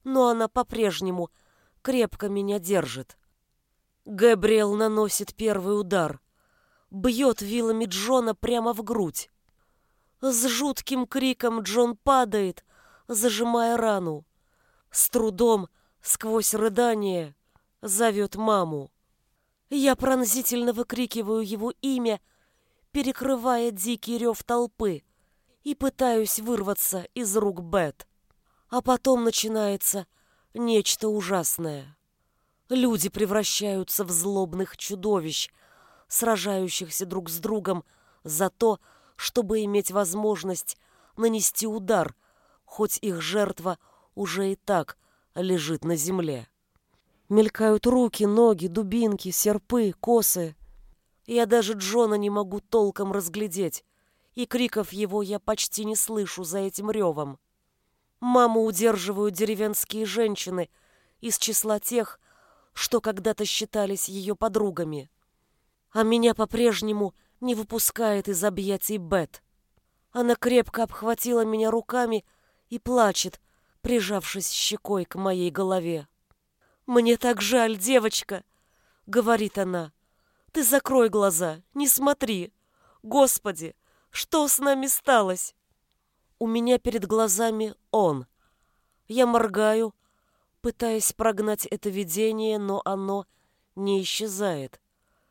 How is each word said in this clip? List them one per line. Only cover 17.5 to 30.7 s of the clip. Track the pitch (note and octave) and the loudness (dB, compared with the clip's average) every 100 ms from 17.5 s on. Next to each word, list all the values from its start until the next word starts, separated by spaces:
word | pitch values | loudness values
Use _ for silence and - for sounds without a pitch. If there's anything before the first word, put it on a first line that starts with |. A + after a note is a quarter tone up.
| _ _ _ | _ _ _
зовет | G#3+ G3 A#3 G#3 G3+ F#3+ | -6 0 2 0 -4 -2
маму. | A3 G#3 E3+ D3+ C3+ _ _ _ _ _ _ _ - | 2 2 2 -4 -10 _ _ _ _ _ _ _ -6
Я | C#4+ C4+ B3+ | 0 2 2
пронзительно | C4 C4 A#3+ B3+ B3 A#3+ A#3+ | 2 2 0 -2 -2 -2 0
выкрикиваю | A3+ A#3+ A3+ A#3+ A3+ G3+ A3 | -2 -4 -4 -4 -4 -2 -2
его | G#3+ G#3+ A3+ - | -2 -4 -6 -6
имя, | C#4 C4 A#3 G#3 _ _ _ _ _ _ _ | -4 -2 -2 -4 _ _ _ _ _ _ _
перекрывая | C#4+ C4+ C4 C4 B3+ A#3+ A#3+ A#3 | -4 -4 -2 -2 0 0 0 0
дикий | G3 G#3+ A#3+ - A#3 | -4 -4 -6 -4 -2
рев | A#3 A3 | -2 -2
толпы, | - A#3+ A#3+ - G#3+ D#3+ _ _ _ _ _ _ | -2 -2 -2 -2 -2 -4 _ _ _ _ _ _
и | D4 | -8
пытаюсь | D4 C4+ - B3+ A3+ G#3+ - | -2 -2 0 2 2 0 -2
вырваться | A3 A#3 G3 G3+ - F#3+ F3 | -2 -2 -2 -2 -2 -4 -8
из | - A3+ G#3 | -6 -2 0
рук | G#3 F3+ | 0 -2
Бет. | E3+ G3 D#3 - - _ _ _ _ _ - | -4 -2 -2 -4 -20 _ _ _ _ _ -6
А | B3 | -4
потом | B3 B3 C4 B3 | 2 2 4 4
начинается | A#3 A3 A3 A3 G#3 G3 - G3+ F3+ _ _ _ _ | 4 0 -2 0 0 0 -2 -4 -6 _ _ _ _
нечто | A3 A#3 | -6 2